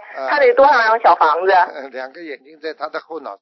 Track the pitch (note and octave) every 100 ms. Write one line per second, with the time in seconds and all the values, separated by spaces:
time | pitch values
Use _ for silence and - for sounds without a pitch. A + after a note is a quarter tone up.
0 | - - C3 - C4 B3 C#4 D4 A#3 A3+
1 | - E3+ D#3 D#3 F#3 F#3 F3+ D3+ C#3 B2+
2 | C3 D3+ E3 C3+ C3 D#3+ D#3 D3 D3+ D#3
3 | - E3 B2+ G2